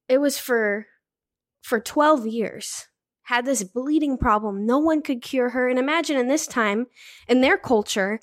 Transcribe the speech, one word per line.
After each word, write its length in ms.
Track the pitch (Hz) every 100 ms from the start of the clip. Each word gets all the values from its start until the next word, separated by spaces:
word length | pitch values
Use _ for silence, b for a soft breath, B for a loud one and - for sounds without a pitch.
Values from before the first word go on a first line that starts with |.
| -
it 100 | 262
was 200 | 285 269
for, 480 | - 240 214 208 214 _ _ _ _ _ _ _
for 180 | - 226
twelve 460 | 220 - 302 311 220
years. 600 | 226 208 - - - - _ _ _ -
Had 180 | 247
this 180 | 247 262
bleeding 560 | 185 240 262 302 294 254
problem. 480 | 254 214 214 196 208
No 120 | 262
one 220 | 311 311
could 220 | 294 247
cure 280 | - 269 247
her. 180 | 247 247
And 100 | 254
imagine 400 | 262 320 320 277
in 80 | 247
this 200 | 294 -
time, 400 | - 214 202 247 B B B B
in 120 | 247
their 160 | 262 381
culture, 640 | - 226 208 - 190 220